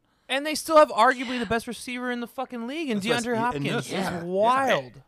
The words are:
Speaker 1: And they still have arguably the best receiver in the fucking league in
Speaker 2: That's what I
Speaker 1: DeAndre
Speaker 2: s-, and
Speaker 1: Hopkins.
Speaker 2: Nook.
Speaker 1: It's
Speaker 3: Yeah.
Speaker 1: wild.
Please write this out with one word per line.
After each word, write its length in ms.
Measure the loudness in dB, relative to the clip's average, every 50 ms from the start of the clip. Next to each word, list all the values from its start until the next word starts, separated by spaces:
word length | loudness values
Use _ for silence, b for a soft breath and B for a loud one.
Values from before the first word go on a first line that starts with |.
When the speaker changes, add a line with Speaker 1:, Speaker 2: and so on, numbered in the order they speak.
| _ _ _ _ _
Speaker 1:
And 160 | -6 -4 -4 -2
they 120 | -4 -6
still 220 | -6 -2 6 8
have 120 | 8 8 8
arguably 480 | 6 4 4 4 4 2 -4 -4 -2
the 80 | -4 -2
best 220 | 0 -2 -2 -2
receiver 420 | -6 -12 -10 -10 -8 -8 -6 -4 -4
in 100 | -6 -6
the 80 | -8
fucking 380 | -8 -8 -10 -10 -8 -8 -10 -8
league 240 | -8 -6 -6 -4 -2
in 100 | -4 -2
Speaker 2:
That's 280 | 0 0 -2 0 0
what 80 | -2 -2
I 20 |
Speaker 1:
DeAndre 120 | 0 0 -2
Speaker 2:
s-, 60 | -2
and 120 | -2 -2
Speaker 1:
Hopkins. 0 |
Speaker 2:
Nook. 100 | -2 -2 -4 -4
Speaker 1:
It's 80 | -4
Speaker 3:
Yeah. 320 | -6 -4 -4 -4 -4 -6 -6
Speaker 1:
wild. 720 | -4 0 2 2 4 4 2 2 2 0 0 -2 -6 -16 -20 _